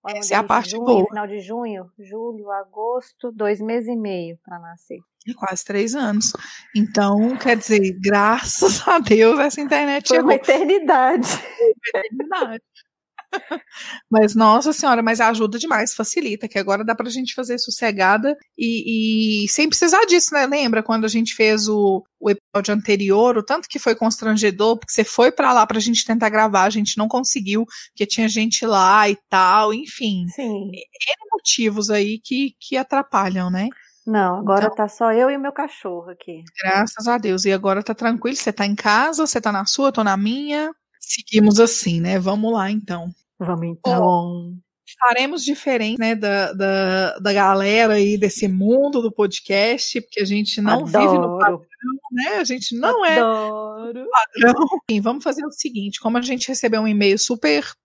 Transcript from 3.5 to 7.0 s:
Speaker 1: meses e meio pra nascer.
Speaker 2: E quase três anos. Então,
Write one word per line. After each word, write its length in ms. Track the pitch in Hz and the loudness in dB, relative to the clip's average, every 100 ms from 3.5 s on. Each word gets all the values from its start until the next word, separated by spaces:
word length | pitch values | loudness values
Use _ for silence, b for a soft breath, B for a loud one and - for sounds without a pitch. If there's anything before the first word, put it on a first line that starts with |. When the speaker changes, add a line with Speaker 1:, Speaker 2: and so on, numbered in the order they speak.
| 208 | -4
Speaker 1:
meses 280 | 214 233 226 | -4 -6 -4
e 80 | 240 | -6
meio 420 | 214 185 170 170 | -6 -8 -8 -14
pra 160 | - 180 | -18 -20
nascer. 380 | 170 170 _ 175 _ _ - | -20 -20 _ -20 _ _ -16
Speaker 2:
E 80 | |
quase 300 | 247 196 185 | -10 -8 -8
três 320 | - 202 220 262 | -6 -4 -2 -2
anos. 360 | 247 208 226 - B B B 214 | -2 0 0 -4 B B B -2
Então, 600 | 214 - | 0 0